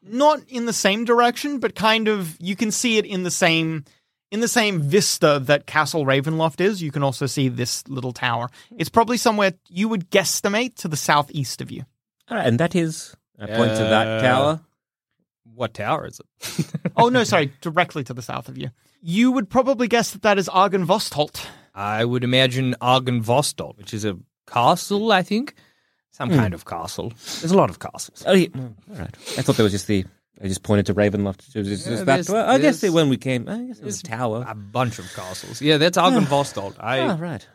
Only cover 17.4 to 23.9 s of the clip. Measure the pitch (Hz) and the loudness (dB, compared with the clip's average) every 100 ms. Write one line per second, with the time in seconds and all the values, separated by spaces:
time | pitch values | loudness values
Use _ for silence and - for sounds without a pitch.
17.4 | 143 - 175 160 175 160 131 127 120 131 | 0 -4 -4 0 0 -2 -8 -10 -8 -10
18.4 | 123 127 139 - _ _ 165 180 247 262 | -10 -12 -12 -12 _ _ -4 2 4 4
19.4 | 202 247 254 254 240 233 214 - 220 202 | 2 0 2 0 2 2 0 0 2 2
20.4 | 180 185 196 190 170 208 - 147 147 - | 2 2 2 2 2 0 0 -2 -2 -4
21.4 | - - _ - 101 107 117 123 123 127 | -14 -18 _ -8 -4 0 0 0 2 4
22.4 | 131 127 131 127 123 131 127 123 107 123 | 2 2 -2 0 2 2 4 -2 2 2
23.4 | 147 - 76 - 98 | 2 -4 -12 -12 -10